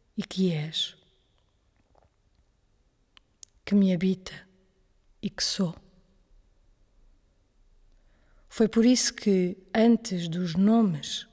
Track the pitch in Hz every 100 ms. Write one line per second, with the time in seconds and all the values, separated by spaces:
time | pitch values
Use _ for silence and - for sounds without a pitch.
0 | _ - - 185 185 156 156 160 - -
1 | _ _ _ _ _ _ _ _ _ _
2 | _ _ _ _ _ _ _ _ _ _
3 | _ _ _ _ - _ - 208 190 180
4 | 185 185 - - - _ _ _ _ _
5 | _ _ 196 - - - 175 - - _
6 | _ _ _ _ _ _ _ _ _ _
7 | _ _ _ _ _ _ _ _ _ _
8 | _ _ _ _ _ - 214 226 233 247
9 | - - 208 190 180 196 - 220 233 226
10 | - 180 170 175 180 165 202 233 214 147
11 | - - -